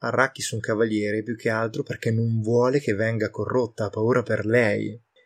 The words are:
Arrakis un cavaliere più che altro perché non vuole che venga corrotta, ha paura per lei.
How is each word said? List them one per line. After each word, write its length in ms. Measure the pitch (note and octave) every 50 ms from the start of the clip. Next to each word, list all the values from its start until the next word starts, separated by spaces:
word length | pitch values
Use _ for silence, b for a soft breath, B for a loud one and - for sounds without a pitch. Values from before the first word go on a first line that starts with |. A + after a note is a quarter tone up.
| -
Arrakis 480 | A#2 A#2 A#2 C3 C3 - - A2+ -
un 80 | - A2
cavaliere 640 | A2 - A2+ G#2+ A2+ A2+ G#2+ G#2 G#2 G#2 G#2 G#2+
più 140 | G#2+ A#2 A#2+
che 140 | A2+ - A#2
altro 340 | A2 A2 A2+ A2+ A#2 - C#3+
perché 280 | - - - - A#2
non 300 | A2+ A2+ A#2 A2+ A2+ A2+
vuole 380 | G#2+ G#2+ A#2+ A#2+ B2 B2+ C3+ D3
che 140 | D3 A#2+ G#2
venga 360 | G2 A2 A2+ A#2 A2 G#2+ G2+
corrotta, 560 | - - G#2 - - B2+ A#2+ A2 - - A2
ha 40 | G2+
paura 340 | - A2 A2 A#2 B2+ B2+ A2
per 220 | - A2 G2+ G2+
lei. 540 | G#2+ A#2 B2 A#2+ G#2 G2+ G#2+ G#2+ G#2+ A2 A2+ _ _ b b b